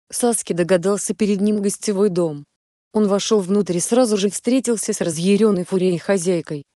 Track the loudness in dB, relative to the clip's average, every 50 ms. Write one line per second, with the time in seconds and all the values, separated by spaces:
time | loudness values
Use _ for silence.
0 | _ -12 -6 -2 0 0 0 0 -2 -4 -2 -2 0 2 2 2 2 0 -2 -2
1 | -2 -6 -4 0 0 0 2 2 0 0 0 0 -2 -2 -4 -4 -4 -4 0 0
2 | 0 0 2 0 0 -2 -2 -6 -12 -18 _ _ _ _ _ _ _ _ -2 0
3 | 2 2 2 0 0 2 0 0 2 2 0 0 0 0 -2 -4 -2 0 2 2
4 | 2 2 2 0 0 -2 -2 -4 -2 0 0 0 0 0 -2 -2 -4 -4 -4 -4
5 | -4 -4 -4 -2 2 2 4 4 4 2 2 0 -2 -2 -2 0 0 0 0 0
6 | 0 0 0 0 0 0 -2 -2 -2 -6 -10 -10 -12 _ _